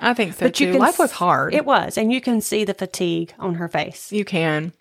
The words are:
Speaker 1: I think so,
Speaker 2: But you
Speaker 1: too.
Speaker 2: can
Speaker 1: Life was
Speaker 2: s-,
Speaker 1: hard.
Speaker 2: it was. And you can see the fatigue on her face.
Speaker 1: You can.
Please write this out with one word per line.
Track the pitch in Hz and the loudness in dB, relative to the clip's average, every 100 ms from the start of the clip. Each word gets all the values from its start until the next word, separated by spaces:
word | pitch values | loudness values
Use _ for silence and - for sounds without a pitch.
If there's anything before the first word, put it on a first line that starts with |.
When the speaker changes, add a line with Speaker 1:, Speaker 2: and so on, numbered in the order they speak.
Speaker 1:
I | 226 240 | -2 0
think | 190 | -2
so, | - 240 | 0 0
Speaker 2:
But | - | 2
you | 185 | 2
Speaker 1:
too. | |
Speaker 2:
can | 180 | 4
Speaker 1:
Life | 262 359 | 4 4
was | 302 | 0
Speaker 2:
s-, | - | 2
Speaker 1:
hard. | 175 135 143 | 2 2 2
Speaker 2:
it | 302 285 | 0 2
was. | 233 - - | 2 0 -2
And | 220 | 0
you | 254 | 0
can | 254 226 | 0 -2
see | - 214 202 | 0 -2 -2
the | |
fatigue | - 185 - 175 170 165 - | -4 -6 -2 -2 -2 -4 -6
on | 190 170 | -6 -4
her | 170 | -4
face. | - 156 - - | -4 -4 -8 -6
Speaker 1:
You | 208 202 | -4 -2
can. | 185 160 151 165 - | 0 0 0 -4 -10